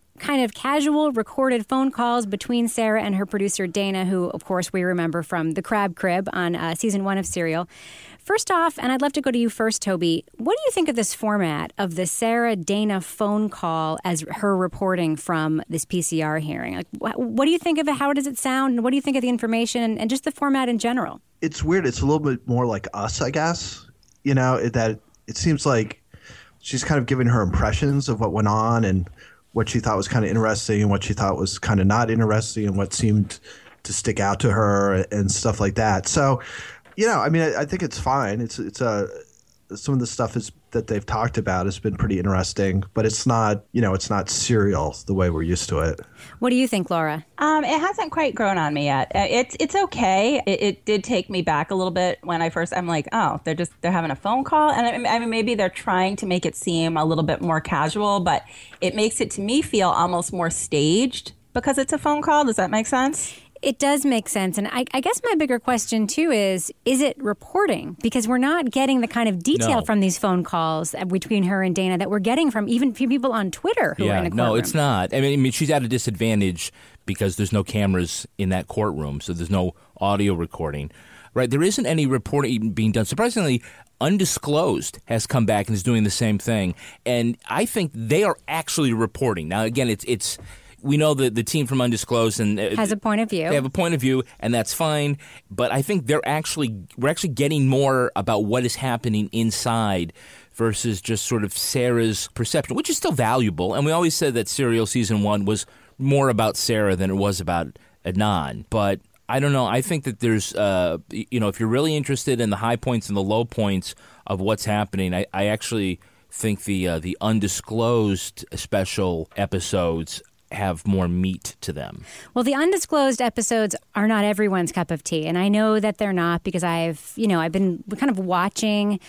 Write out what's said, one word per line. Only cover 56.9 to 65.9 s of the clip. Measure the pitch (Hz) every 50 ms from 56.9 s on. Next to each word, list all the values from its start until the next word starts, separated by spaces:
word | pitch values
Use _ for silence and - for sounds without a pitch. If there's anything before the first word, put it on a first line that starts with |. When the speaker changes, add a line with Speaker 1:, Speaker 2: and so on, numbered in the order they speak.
| 165 160
Speaker 3:
a | 156
little | 160 165 156 160
bit | 151 151 -
more | - 170 160 156 -
casual, | - 175 139 151 156 - 208 208 208 202 196
but | 175 175 147 - - - - - - - - - -
it | 214 -
makes | 214 214 226 - - 233
it | - -
to | -
me | 196 214 247 302 320
feel | - - 208 185 175
almost | - - 170 175 175 170 175 - -
more | 180 170 165
staged | - - - - 156 147 147 151 170 214 254 254 - - - - - - _ _ -
because | 247 240 285 269 277
it's | 262 - 320
a | 285
phone | - 302 294 294
call. | 294 320 294 302 294
Does | 240 214
that | - 185 165
make | 208 220 226
sense? | - 277 254 262 277 311 - - - - - - - - -
Speaker 1:
It | - 277 233 -
does | 285 277 285 277 285
make | 285 247 220 202 -
sense. | - 208 190 185 -
And | 208 202 208
I, | - 247 254 - -
I | 269
guess | 247 359 480 - -
my | 480 415
bigger | 311 311 254 254 233
question, | - 262 247 220 - -